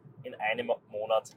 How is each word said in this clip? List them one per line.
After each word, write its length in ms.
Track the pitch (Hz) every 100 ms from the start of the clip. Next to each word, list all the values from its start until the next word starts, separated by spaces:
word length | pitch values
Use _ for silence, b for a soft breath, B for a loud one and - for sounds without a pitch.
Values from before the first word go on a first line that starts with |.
| - -
in 120 | 127 127
einem 360 | 107 113 120 113 -
Monat 420 | 107 110 110 -